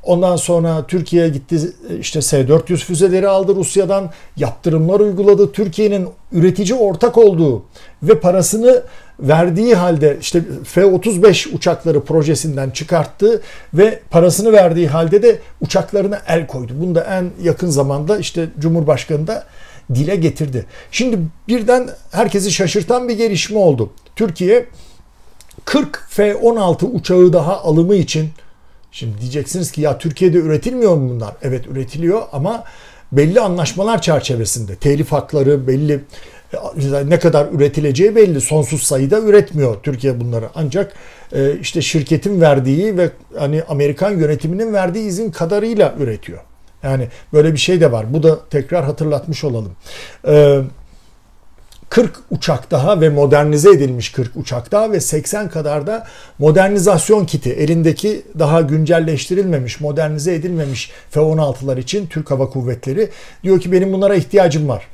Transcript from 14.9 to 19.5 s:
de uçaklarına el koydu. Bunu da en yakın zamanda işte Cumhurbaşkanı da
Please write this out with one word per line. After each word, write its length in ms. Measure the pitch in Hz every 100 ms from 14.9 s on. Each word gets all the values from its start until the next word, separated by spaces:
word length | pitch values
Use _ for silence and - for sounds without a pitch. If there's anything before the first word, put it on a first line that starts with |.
| 156 165 202
de 160 | 233 214 - -
uçaklarına 600 | - 185 - 202 196 - -
el 200 | 165 151
koydu. 260 | 131 120 131
Bunu 140 | 180 165
da 60 |
en 260 | - 190 180 -
yakın 260 | 170 - 180
zamanda 480 | 139 139 139 151 180
işte 320 | - - 165 -
Cumhurbaşkanı 680 | 156 170 147 135 - 151 160
da 160 | 220 -